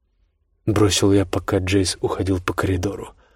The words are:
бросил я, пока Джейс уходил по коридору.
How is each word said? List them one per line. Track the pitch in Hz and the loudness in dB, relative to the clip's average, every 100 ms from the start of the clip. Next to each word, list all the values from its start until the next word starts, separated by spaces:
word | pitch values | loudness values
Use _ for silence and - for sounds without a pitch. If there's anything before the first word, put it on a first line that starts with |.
| _ _ _ _ _ _ - | _ _ _ _ _ _ -2
бросил | 98 104 - 101 | 2 2 4 4
я, | 101 95 | 4 2
пока | 101 - 98 | -2 0 -2
Джейс | 90 101 90 - | 2 0 0 -2
уходил | 120 - 92 92 | -4 -4 -2 -2
по | - | -2
коридору. | - 95 90 98 - - - _ | -4 -2 -2 -2 -6 -14 -18 _